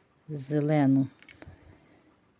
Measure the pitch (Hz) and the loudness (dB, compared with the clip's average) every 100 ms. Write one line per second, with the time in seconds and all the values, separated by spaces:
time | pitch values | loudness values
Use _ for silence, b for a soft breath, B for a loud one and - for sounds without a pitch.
0 | B _ - 151 135 151 147 151 135 135 | B _ -16 -14 -4 -2 0 2 4 2
1 | 135 B B B B B B B B B | 0 B B B B B B B B B
2 | B B _ | B B _